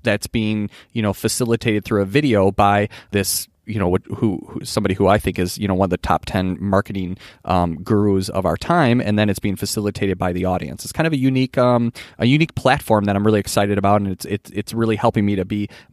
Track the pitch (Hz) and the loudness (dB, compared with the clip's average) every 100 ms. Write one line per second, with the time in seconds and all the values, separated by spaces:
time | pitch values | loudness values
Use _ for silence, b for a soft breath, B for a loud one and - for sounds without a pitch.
0 | 117 104 - 117 107 107 104 B B 117 | -2 -2 -2 -2 -2 -2 -4 B B -4
1 | 107 95 110 - 123 117 120 104 - 107 | -2 0 -2 -2 0 0 0 0 0 0
2 | 98 120 147 104 95 98 101 101 104 B | 2 2 2 4 4 4 4 4 0 B
3 | B 101 95 - - _ - 107 90 92 | B -2 0 -4 -8 _ -8 -2 0 0
4 | - 98 113 90 - - - - 98 95 | -2 -2 -2 -2 -6 -12 -6 -2 0 2
5 | 95 104 - 92 90 - 104 92 95 90 | 4 4 2 -2 -4 -2 -2 0 0 0
6 | - 78 - 101 92 90 101 95 - 98 | 0 -2 -2 -2 -2 -2 -2 0 -2 -4
7 | 90 92 B B - 92 87 80 90 107 | -6 -8 B B -2 0 0 -2 0 2
8 | 104 95 95 95 92 - - 175 135 120 | 4 2 0 -2 -2 -2 0 0 2 2
9 | 104 104 104 95 104 92 101 - 104 - | 2 2 0 0 -4 -4 -4 -4 -4 -2
10 | 98 95 92 90 90 90 80 - - - | -2 0 -2 -2 -2 -2 -4 -10 -8 -4
11 | 160 143 131 131 131 - 123 120 117 - | -2 0 0 2 0 2 2 2 0 -6
12 | B B - 147 160 - 131 143 - 107 | B B 2 4 2 0 0 0 2 2
13 | 101 101 107 107 - - 101 101 98 104 | 2 2 2 2 2 0 0 2 2 2
14 | 101 92 - 101 - 95 - 113 113 107 | 0 -6 -6 -8 -8 -10 -6 -2 -2 0
15 | 117 113 101 98 92 104 101 B B | 0 2 0 0 -2 -4 -6 B B